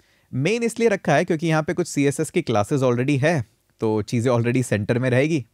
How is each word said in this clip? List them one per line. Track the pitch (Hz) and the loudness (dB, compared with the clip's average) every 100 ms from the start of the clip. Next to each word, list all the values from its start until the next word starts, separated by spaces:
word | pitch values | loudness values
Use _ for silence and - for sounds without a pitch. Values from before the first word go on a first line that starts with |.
| _ _ _ | _ _ _
मेन | 123 151 233 | -4 -2 0
इसलिए | 233 226 226 | -2 0 0
रखा | 196 - 147 | 0 2 0
है | 175 | 2
क्योंकि | 165 165 | -2 0
यहाँ | 156 | 0
पे | 156 | 0
कुछ | 180 175 | -4 -2
सीएसएस | - 139 - - | 0 0 0 -2
की | 175 | -2
क्लासेज | 147 110 104 147 | 0 0 0 0
already | 127 123 135 143 | 2 2 0 2
है, | 151 165 107 _ _ _ | 2 0 -4 _ _ _
तो | 113 107 | -2 -2
चीज़ें | 101 120 123 | -2 -2 2
already | 120 117 123 | 2 2 0
सेंटर | 123 104 104 120 | 0 -2 0 0
में | 127 | 2
रहेगी। | 123 151 160 113 | 2 2 -2 -4